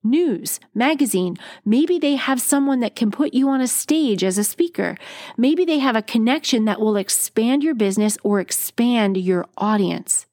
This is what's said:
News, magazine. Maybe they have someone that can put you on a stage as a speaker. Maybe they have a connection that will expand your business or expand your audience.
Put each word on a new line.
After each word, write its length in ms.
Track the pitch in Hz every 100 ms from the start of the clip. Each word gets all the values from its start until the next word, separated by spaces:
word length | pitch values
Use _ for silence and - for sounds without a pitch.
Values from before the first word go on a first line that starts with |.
News, 560 | 214 285 349 185 - - _
magazine. 640 | - 254 - 269 185 180 170 - -
Maybe 340 | - 226 311 349
they 160 | 294
have 260 | 277 - 269
someone 380 | - 285 277 262
that 160 | 226
can 160 | - 220
put 240 | - 294
you 140 | 254 269
on 120 | 269
a 60 | 254
stage 560 | - - 302 285 196
as 160 | 190 185
a 60 |
speaker. 520 | 208 - 339 - - - - - - -
Maybe 280 | 254 330
they 160 | 349 302
have 160 | 269 226
a 60 |
connection 640 | 214 233 220 285 - 226 220
that 140 | 202
will 160 | 214 208
expand 680 | 190 - - - 226 277
your 100 | 294
business 420 | 262 202 190 214 208
or 160 | 202 202
expand 760 | 180 - - - 233 240 202 190
your 320 | 185 180 170 -
audience. 680 | 202 214 180 170 - - -